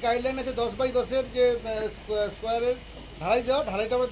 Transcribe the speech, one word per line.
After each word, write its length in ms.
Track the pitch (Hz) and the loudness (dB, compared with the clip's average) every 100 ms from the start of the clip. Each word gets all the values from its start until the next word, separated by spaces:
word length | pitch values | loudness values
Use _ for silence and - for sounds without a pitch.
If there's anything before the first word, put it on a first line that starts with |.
| 233 | 2
গাইডলাইন 280 | 240 254 269 | 2 2 -2
আছে 140 | 254 247 | -2 -2
দশ 100 | 233 - | -2 0
by 100 | 262 247 | 0 2
দশের 260 | 233 262 247 247 | 0 0 -2 4
যে, 80 | 247 | 4
আহ, 60 | 233 226 220 214 - | 4 -2 -4 -4 -6
স্কোয়া-, 320 | - 214 208 180 | -4 0 0 -2
স্কোয়ারের 400 | 220 233 247 247 - - - - | -2 0 2 0 -4 -16 -16 -8
ঢালাই 220 | 170 240 240 | 2 2 4
দেওয়া, 140 | 269 269 | 0 0
ঢালাইটা 260 | 196 220 247 | -2 0 0
আমরা 120 | 254 | 0